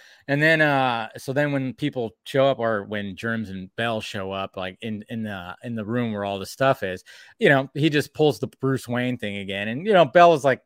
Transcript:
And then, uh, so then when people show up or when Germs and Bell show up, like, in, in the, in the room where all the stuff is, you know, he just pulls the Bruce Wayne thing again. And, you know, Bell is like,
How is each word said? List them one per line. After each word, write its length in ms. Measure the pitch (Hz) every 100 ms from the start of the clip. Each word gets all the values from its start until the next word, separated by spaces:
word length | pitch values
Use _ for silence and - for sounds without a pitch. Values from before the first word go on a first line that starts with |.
| - _ -
And 120 | 143
then, 200 | 156 160
uh, 480 | 151 139 131 117 110 127
so 160 | -
then 180 | 135 147
when 220 | 139 131
people 380 | 113 147 131 113 -
show 220 | - 139 135
up 140 | 127
or 240 | 117 107 101
when 320 | 104 101 90
Germs 320 | 117 113 101
and 260 | 95 92 -
Bell 240 | 117 110
show 320 | - 107 95
up, 240 | 98 98 -
like, 220 | 92 92
in, 220 | 113 107 -
in 140 | 117
the, 300 | 107 98 87 -
in 120 | 123 113
the 80 |
room 300 | 101 120 117
where 100 | 104
all 160 | 101 98
the 60 | 95
stuff 360 | - 135 131
is, 220 | 95 92 - - - -
you 120 | 208
know, 200 | 135 135
he 160 | 143 156
just 240 | 147 -
pulls 260 | - 151 -
the 80 | - -
Bruce 260 | 135 131 -
Wayne 300 | 120 123 123
thing 200 | 104 101
again. 300 | 95 98 104
And, 180 | 123 202
you 60 |
know, 140 | 190 147
Bell 280 | 175 175
is 120 | 156 135
like, 160 | 123